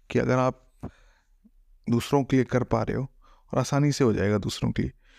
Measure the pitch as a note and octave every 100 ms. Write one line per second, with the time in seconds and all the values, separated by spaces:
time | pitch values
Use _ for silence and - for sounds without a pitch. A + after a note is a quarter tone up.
0 | - A#2+ B2 B2+ B2+ B2 _ - - _
1 | _ _ _ _ _ _ _ - - A#2
2 | - C#3+ C3 C3 A#2 B2 B2 A2+ A2+ A2
3 | C3+ _ - _ - C3 B2+ C#3+ D3 C3+
4 | B2+ G#2+ G2 G#2 - - A2+ A2 B2+ -
5 | _